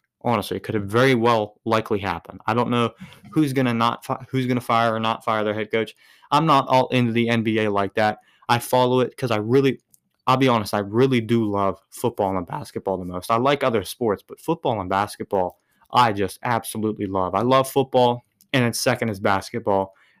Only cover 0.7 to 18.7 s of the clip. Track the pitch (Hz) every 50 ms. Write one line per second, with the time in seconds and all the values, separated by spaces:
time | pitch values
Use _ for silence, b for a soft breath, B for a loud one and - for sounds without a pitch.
0.7 | 107 110 101 98 101 117 127 135 131 117 113 120 117 113 107 104 - _ - 117
1.7 | 110 110 107 - 113 101 98 98 87 85 - - - 95 - - 110 120 120 117
2.7 | 120 120 120 113 B B B B B B B - - 156 156 139 131 139 131 123
3.7 | 117 113 117 120 117 - - - 131 - 131 - - 131 127 123 127 123 120 -
4.7 | 120 113 117 117 110 110 113 113 113 - - - 110 107 107 107 104 107 107 107
5.7 | - 113 113 110 - b b b b b b b 139 147 160 165 147 135 131 135
6.7 | 131 131 127 - 123 127 123 117 113 117 117 113 117 117 107 113 110 110 110 107
7.7 | 101 98 101 95 - - 110 107 104 b b b b b b - 117 120 - -
8.7 | - 127 127 123 127 127 127 120 - - - 123 117 107 107 110 123 139 135 139
9.7 | 120 - _ _ _ _ _ _ _ _ _ - 127 131 135 131 120 113 104 104
10.7 | - 104 101 98 101 113 131 135 131 120 113 104 117 117 113 104 101 101 98 98
11.7 | 92 - _ _ - - - 120 113 - 104 95 98 92 87 - - 98 - -
12.7 | - 113 - 98 95 90 90 90 90 90 90 - 117 117 123 135 147 - 135 131
13.7 | 113 110 92 - - - 123 113 101 - - - - - - - 165 165 - 151
14.7 | 120 107 92 90 95 95 104 101 - - 107 - - 98 92 87 - _ _ _
15.7 | _ _ _ _ - 123 123 113 104 101 101 92 - - - 123 120 113 - -
16.7 | - 113 104 107 104 110 107 98 98 95 92 90 90 98 113 123 131 135 131 -
17.7 | - 143 135 - - 127 123 120 120 123 - _ _ _ _ _ - 135 123 120